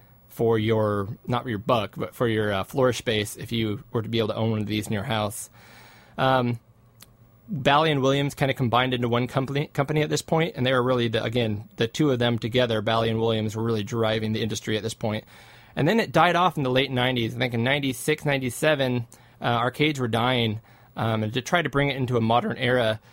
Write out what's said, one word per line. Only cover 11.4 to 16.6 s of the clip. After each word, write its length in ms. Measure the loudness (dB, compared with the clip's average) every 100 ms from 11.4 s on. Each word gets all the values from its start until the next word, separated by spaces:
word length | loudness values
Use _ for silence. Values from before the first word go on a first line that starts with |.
| 0 -2 -6 -4
the 140 | -2
two 220 | 0 2
of 80 | 2
them 200 | 2 0
together, 420 | 0 0 2 0
Bally 280 | 0 0 2
and 100 | 0
Williams, 380 | 0 0 -2 -2
were 60 |
really 200 | -2 -2
driving 480 | -2 -2 0 0 -2
the 100 | -2
industry 360 | -2 -4 -4 -4
at 60 |
this 100 | -4
point. 320 | -6 -4 -4 -8 -20 -20 -20 -12 -2
And 120 | 0
then 120 | 2
it 120 | 2
died 240 | 4 4 4
off 200 | 2
in 60 | 0